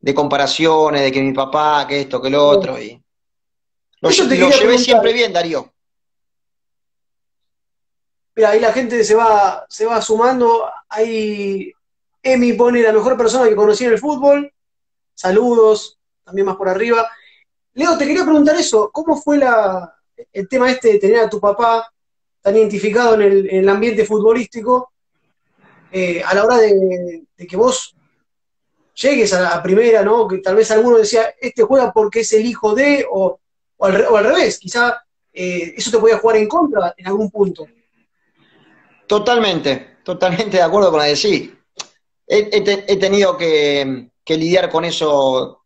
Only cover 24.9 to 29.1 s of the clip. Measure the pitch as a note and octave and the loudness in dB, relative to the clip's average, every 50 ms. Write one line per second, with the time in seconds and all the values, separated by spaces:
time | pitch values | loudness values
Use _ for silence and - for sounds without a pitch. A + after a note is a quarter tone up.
24.9 | _ _ _ _ _ _ _ _ _ _ _ _ _ _ _ _ _ _ _ _ | _ _ _ _ _ _ _ _ _ _ _ _ _ _ _ _ _ _ _ _
25.9 | - F#3+ F#3 F3+ F3 E3+ - - F#3 G3 G#3 A3+ B3 A#3+ A3 G#3+ G3+ F#3+ F#3+ F#3 | -6 -6 -4 -4 -4 -6 -4 -2 -2 0 2 2 4 4 4 4 4 2 2 0
26.9 | F#3 F3+ F3+ F3 E3+ E3 - _ _ _ F3 F3+ F3+ F3+ A3+ B3+ B3+ - - - | -2 -4 -8 -10 -12 -14 -20 _ _ _ -20 -12 -2 0 0 0 0 -2 -8 -12
27.9 | _ _ _ _ _ _ _ _ _ _ _ _ _ _ _ _ _ _ _ _ | _ _ _ _ _ _ _ _ _ _ _ _ _ _ _ _ _ _ _ _
28.9 | _ - - C4 | _ -4 -2 0